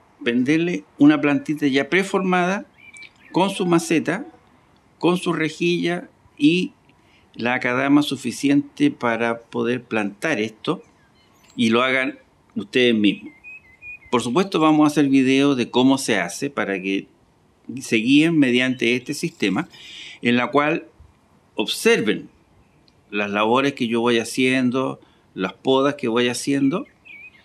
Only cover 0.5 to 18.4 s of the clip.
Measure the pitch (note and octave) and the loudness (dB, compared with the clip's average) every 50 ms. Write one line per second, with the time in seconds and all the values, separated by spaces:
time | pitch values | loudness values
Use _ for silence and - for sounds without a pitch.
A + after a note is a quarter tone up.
0.5 | D#3 D#3+ E3+ F3 F3+ - - _ _ - C#3 D3 D3+ D3 C#3+ D3 C#3+ C3+ C#3 - | 0 0 0 -2 -4 -6 -8 _ _ 6 6 6 6 6 4 2 0 0 -2 -4
1.5 | D3+ D3 D3+ C#3+ C3 C#3 C#3 C#3 E3+ F#3 G3 G3 - F#3+ F#3 F#3 F3+ F3+ F3 F3+ | -4 -2 0 0 2 0 0 2 0 0 0 0 -2 -2 0 0 0 0 0 0
2.5 | F#3+ G#3+ - - _ _ - - - - - - _ _ - - - D#3 F#3 G3 | -2 -4 -8 -12 _ _ -20 -20 -20 -20 -20 -20 _ _ -12 -4 0 0 0 0
3.5 | G3 - G3 F3 E3+ E3 E3+ - F3 D#3 - - E3 G#3+ D4+ - - - _ _ | -2 -2 0 2 2 2 2 0 -2 0 0 -2 -4 -6 -8 -14 -20 -20 _ _
4.5 | _ _ _ _ _ _ _ _ _ - - E3 F3+ F3 - F3+ E3 D#3+ D#3 D3+ | _ _ _ _ _ _ _ _ _ -2 0 0 0 0 -2 -4 -4 -2 -4 -4
5.5 | D3+ - E3+ F3 F3 E3+ E3+ E3+ F3 F3 - - _ _ _ _ _ - C#3+ D3+ | -4 -2 -2 0 0 0 -2 -2 -4 -6 -8 -14 _ _ _ _ _ 0 2 2
6.5 | E3+ F3+ F#3 - - _ _ _ _ _ _ _ _ _ _ _ - - A2 A#2+ | 2 2 -2 -4 -8 _ _ _ _ _ _ _ _ _ _ _ -10 -6 -4 -2
7.5 | B2 B2 - B2 B2 B2+ C3+ C#3+ C#3+ D3 D3 - C#3+ A#2 - A#2+ A2+ - - C3+ | -2 -2 -2 -2 -2 0 2 4 4 4 2 0 -4 -6 -8 -8 -6 -2 0 2
8.5 | C#3+ C#3+ C#3+ - - - D3 C#3+ C#3+ - C3 A#2+ A2+ A2 A#2 A#2 A2+ A#2 - - | 2 2 0 -2 -2 0 0 0 0 -2 -4 -2 -2 0 -2 -2 -4 -4 -8 -10
9.5 | - A#2+ A#2 A#2 B2 B2+ B2+ - A#2 A2 G#2 G2+ G#2 - - D#3+ D3 G#2 G#2+ A2+ | -6 -4 -2 -2 -2 -4 -6 -4 -4 -4 -2 -4 -6 -6 -4 -4 -2 -2 -4 -6
10.5 | A2 - - - E3 - - _ _ _ _ _ _ _ _ _ _ _ _ _ | -8 -8 -6 -6 -6 -6 -8 _ _ _ _ _ _ _ _ _ _ _ _ _
11.5 | - - A#2+ A2+ A2 A#2+ B2+ C3 B2+ C3+ C3 C#3 - - _ _ _ _ _ _ | -4 -2 0 2 2 2 2 0 0 -2 -2 -4 -6 -12 _ _ _ _ _ _
12.5 | - A2+ F#2+ - - B2+ B2 A#2+ A#2 G#2+ G#2 G2+ - - - - - _ - - | -10 -10 -8 -2 0 2 4 4 4 4 2 2 0 0 -6 -18 -20 _ -20 -20
13.5 | - - _ - - _ - - - - - - - A#2+ A2+ A#2+ A#2+ F3 G3 G3 | -20 -20 _ -20 -20 _ -20 -20 -20 -20 -8 -2 -2 -2 -2 0 0 0 0 0
14.5 | - E3+ D#3 D#3 D3+ D3+ D3+ D3 D3 D#3+ D3 C3+ C3+ C3+ C3 C3 C3+ C3+ C#3 C#3+ | 0 2 2 4 4 4 4 4 2 2 0 2 4 4 4 4 4 4 4 2
15.5 | C#3 B2 A2+ - - A#2+ B2+ C3+ C3+ C3 - - A2+ G2 F2 F2 - - C#3 C#3+ | 2 0 -2 0 2 4 4 4 4 2 0 0 0 0 0 -4 -6 -8 -8 -6
16.5 | - A2 G#2 F#2+ G2 F#2+ F#2 F#2+ G2 G2+ - - _ _ _ _ _ _ _ _ | -4 -4 -4 -4 -4 -4 -4 -4 -4 -4 -6 -8 _ _ _ _ _ _ _ _
17.5 | _ _ _ - - C3 C#3 - B2 A2+ A2 B2+ C#3 D3 D#3 E3+ E3+ D#3 | _ _ _ -14 -12 -10 -6 -2 -2 0 2 4 4 4 4 4 4 4